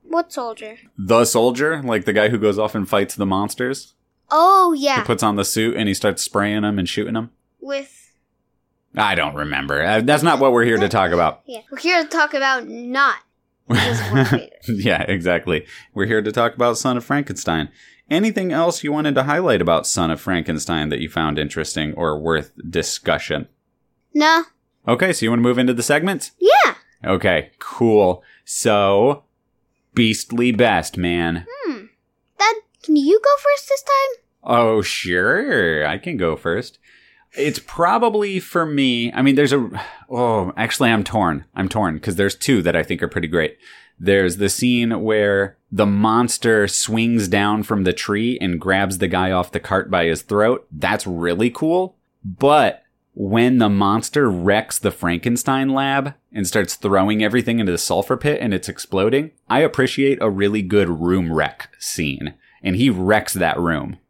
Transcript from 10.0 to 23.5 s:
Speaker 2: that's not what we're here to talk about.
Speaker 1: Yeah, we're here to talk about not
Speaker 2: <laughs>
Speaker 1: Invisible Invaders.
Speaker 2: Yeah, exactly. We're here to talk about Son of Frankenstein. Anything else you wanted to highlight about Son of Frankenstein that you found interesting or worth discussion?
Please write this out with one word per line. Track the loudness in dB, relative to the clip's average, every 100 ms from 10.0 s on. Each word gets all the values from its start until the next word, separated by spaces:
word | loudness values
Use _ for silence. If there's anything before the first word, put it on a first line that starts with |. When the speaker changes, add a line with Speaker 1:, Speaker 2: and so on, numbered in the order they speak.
Speaker 2:
that's | 2 2
not | 2 4
what | 4
we're | 4
here | 4 2
to | 2
talk | 2 2
about. | 4 2 0 -14
Speaker 1:
Yeah, | -16 -14
we're | -6
here | 0 0
to | 0
talk | -2 -2
about | 0 -2 -2 -6
not | -14 -8 0 0 -2 _ _
Speaker 2:
<laughs> | _ _ _
Speaker 1:
Invisible | 0 0 -2 -2 0
Invaders. | 2 0 -4 -16 -6
Speaker 2:
Yeah, | -2 0 0
exactly. | 0 -2 0 -2 0 -4 -4 -20 -16
We're | -6 0
here | 0
to | 0
talk | -2 -2 0
about | 0 0
Son | -2 -4
of |
Frankenstein. | -2 -4 -4 -8 -4 -4 -4 _ -20 _ _
Anything | 0 0 -2 -2
else | 0 0 -2
you | -4
wanted | -2 0 0
to |
highlight | 0 0 0 2
about | 2 0 0
Son | -2 -2
of | -4
Frankenstein | -4 -4 -4 -6 -4 -4 -4
that | -4
you | -6
found | -4 -2 -2
interesting | -4 -6 -6 -6 -6 -4
or | -4 -2
worth | -2 -2 -4 -14 -6
discussion? | -4 -4 -6 -2 -2 -2 -6 -6